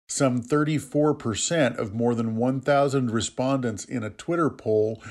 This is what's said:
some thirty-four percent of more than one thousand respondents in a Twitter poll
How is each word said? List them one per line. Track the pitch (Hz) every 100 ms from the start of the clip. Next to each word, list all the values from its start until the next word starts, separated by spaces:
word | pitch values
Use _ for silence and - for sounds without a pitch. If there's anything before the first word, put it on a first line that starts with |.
| -
some | - 135 123
thirty-four | 117 147 151 147 - 147 151
percent | 147 123 98 - 170 123 -
of | 113 110
more | 117
than | 117 113 110
one | 123 131
thousand | 147 139 143 135 123
respondents | 110 101 - 127 135 120 104
in | - 127
a | 107
Twitter | - - 175 147
poll | - 113 107 107 113 -